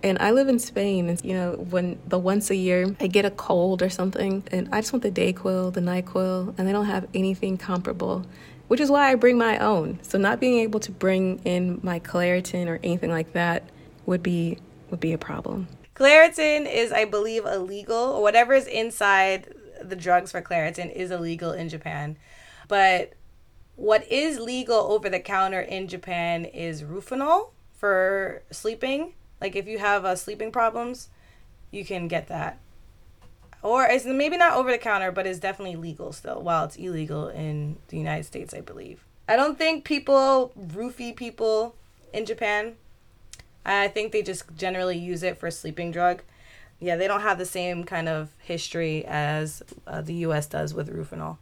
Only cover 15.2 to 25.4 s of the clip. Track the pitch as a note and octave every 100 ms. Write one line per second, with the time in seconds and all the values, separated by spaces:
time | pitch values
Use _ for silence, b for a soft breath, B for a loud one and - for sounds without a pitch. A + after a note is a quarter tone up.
15.2 | - - - G3 F3 - - - C4+ D4+
16.2 | E4 D#4+ D#4 D4+ D4 - A#3 - G#3+ G#3
17.2 | G#3+ A3+ G#3 G3 F#3 G3+ G3 A3+ B3+ C#4+
18.2 | G#3 A3+ A#3+ C4+ C4 A3+ A3+ - G3+ G3
19.2 | F#3+ F#3+ - - - - F#3 F#3 F3 F3+
20.2 | F3+ F#3+ - F3 D#3+ E3+ F3 - F#3 F3+
21.2 | E3 E3+ F3 D#3+ E3 D#3+ D#3 D#3 D3 D#3
22.2 | B B B B B G3+ F#3+ F3+ - -
23.2 | - - - - - - G#3 G#3+ - C4+
24.2 | D#4 C#4 A3+ B3+ B3 A3+ - G#3 G3+ F#3
25.2 | F#3 G3